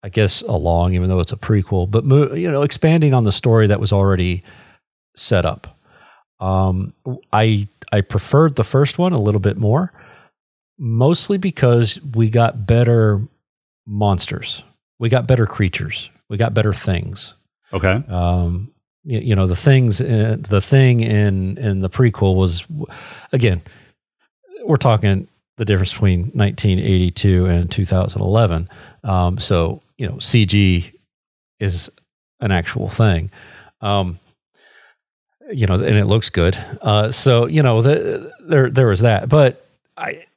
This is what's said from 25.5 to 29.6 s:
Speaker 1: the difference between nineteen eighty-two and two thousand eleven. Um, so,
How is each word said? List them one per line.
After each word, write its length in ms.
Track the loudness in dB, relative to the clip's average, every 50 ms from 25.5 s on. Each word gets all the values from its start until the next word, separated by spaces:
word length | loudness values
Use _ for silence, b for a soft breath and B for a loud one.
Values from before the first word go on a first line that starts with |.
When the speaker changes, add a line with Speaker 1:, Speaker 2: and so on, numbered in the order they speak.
| _ -8
Speaker 1:
the 60 | -2
difference 280 | 0 0 0 0 -2 -4
between 400 | -2 0 0 2 0 -2 -4 -2
nineteen 440 | -2 -2 -2 -2 -2 0 0 0 0
eighty-two 680 | 0 0 2 2 2 0 -2 0 0 2 2 2 2
and 240 | 2 0 0 0 -2
two 140 | -4 -4 -4
thousand 380 | -2 0 -2 -2 -2 -4 -4 -4
eleven. 460 | 0 2 2 2 2 0 -2 -6 B B B B B B B B
Um, 340 | -4 -2 0 0 0 -2 -2
so, 440 | -2 -2 0 0